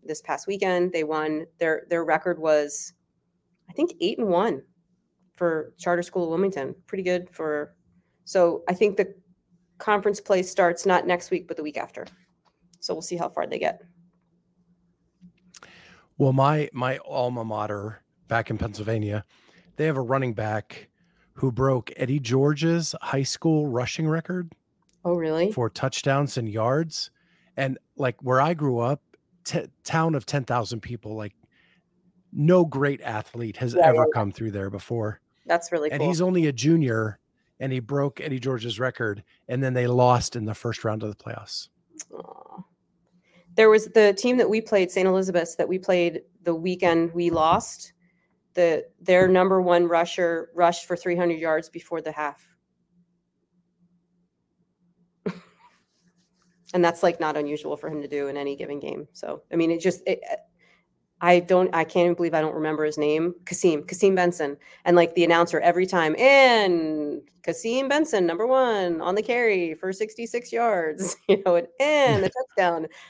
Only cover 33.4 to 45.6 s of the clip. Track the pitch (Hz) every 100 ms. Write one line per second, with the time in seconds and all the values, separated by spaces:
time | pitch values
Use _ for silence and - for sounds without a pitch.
33.4 | 117 - 123 127 160 156 156 127 101 -
34.4 | 113 101 98 101 - 117 107 101 _ _
35.4 | - 170 170 170 151 156 165 165 185 180
36.4 | 156 123 135 165 135 113 110 107 _ _
37.4 | _ - 135 131 110 143 143 - 156 131
38.4 | 127 127 117 104 127 - 113 101 - _
39.4 | - 123 135 127 123 123 123 123 - 117
40.4 | 107 107 120 110 113 107 107 104 - 107
41.4 | 107 - - _ _ - - - - -
42.4 | - - - _ _ _ _ _ _ _
43.4 | _ - 220 214 214 226 208 196 247 247
44.4 | 202 220 220 202 180 196 185 185 190 175
45.4 | 175 -